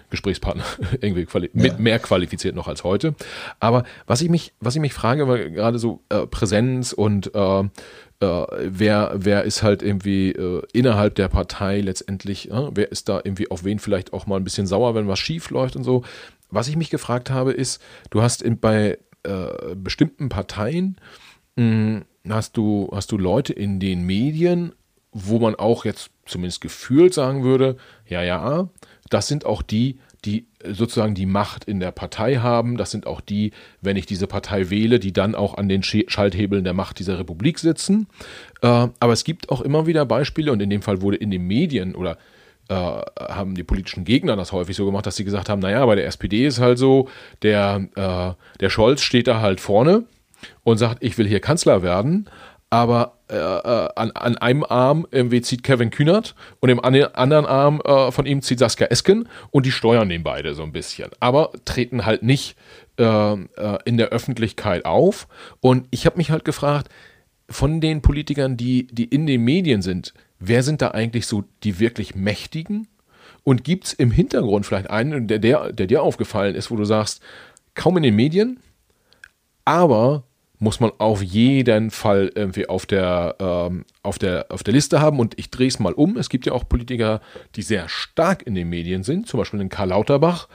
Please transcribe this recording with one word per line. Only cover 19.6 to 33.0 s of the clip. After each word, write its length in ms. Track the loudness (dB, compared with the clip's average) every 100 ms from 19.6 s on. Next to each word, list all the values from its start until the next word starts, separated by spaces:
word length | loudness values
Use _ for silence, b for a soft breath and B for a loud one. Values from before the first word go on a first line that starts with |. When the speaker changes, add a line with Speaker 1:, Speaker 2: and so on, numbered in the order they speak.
| -10 -8
Speaker 1:
bestimmten 540 | -8 -6 -8 -8 -8
Parteien, 680 | -6 -8 -6 -6 -4 -4 -6 B B B B _ -2
mh, 460 | 0 2 0 -2 -8 _ -6
hast 280 | -6 -4 -2
du, 340 | 0 0 -2
hast 200 | -6 -4
du 60 | -2
Leute 340 | 0 0 -2
in 280 | -4 -4 -2
den 240 | -2 -2
Medien, 680 | 0 0 0 0 0 0 -4 -10 _ _ _
wo 260 | -12 0 2
man 160 | 2
auch 300 | 0 0 0
jetzt 260 | -2 -8 -12 _
zumindest 360 | -12 -8 -6 -8
gefühlt 540 | -10 -12 0 6 6
sagen 300 | 6 0 0
würde, 320 | 2 4 4 0 B B B
ja, 160 | -4
ja, 460 | -2 -2 -2 -2 -4 _ b b b
das 180 | -2 0
sind 180 | -4 -2
auch 160 | -4
die, 360 | -2 0 0 -4 b b
die 240 | -6 -6 -6 _ -10
sozusagen 460 | -4 -4 0 -2
die 120 | 0 0
Macht 380 | 0 0 -4
in 140 | -8 -6
der 140 | -6
Partei 440 | -8 -10 -4 -2 0
haben, 400 | 2 0 0 -4
das 140 | -6
sind 160 | -8